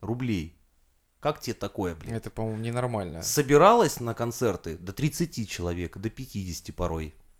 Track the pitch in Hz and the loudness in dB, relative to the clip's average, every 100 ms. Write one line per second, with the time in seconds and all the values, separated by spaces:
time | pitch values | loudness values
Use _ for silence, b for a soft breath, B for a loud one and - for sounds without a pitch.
0 | 101 120 127 98 82 - _ _ _ _ | -6 -2 0 -2 -4 -10 _ _ _ _
1 | _ _ 143 156 - 107 101 - 92 80 | _ _ -4 -4 -4 -6 -6 -4 -4 -4
2 | 92 113 - - 110 110 117 120 123 113 | -8 -8 -6 -6 -4 -4 -4 -2 -2 -2
3 | 92 80 - - 135 147 185 233 165 - | -4 -6 -2 0 6 8 10 8 6 2
4 | 117 117 117 - 120 87 - 78 90 - | -4 -2 -4 0 0 0 -4 -10 -8 -2
5 | 151 - 170 - 107 - 87 87 85 98 | -2 0 -2 -2 -6 -4 -2 -2 -4 -6
6 | 110 - - 104 92 82 - - 87 80 | -8 -8 -8 -6 -6 -6 -8 -4 -2 -2
7 | 78 - - _ | -6 -10 -20 _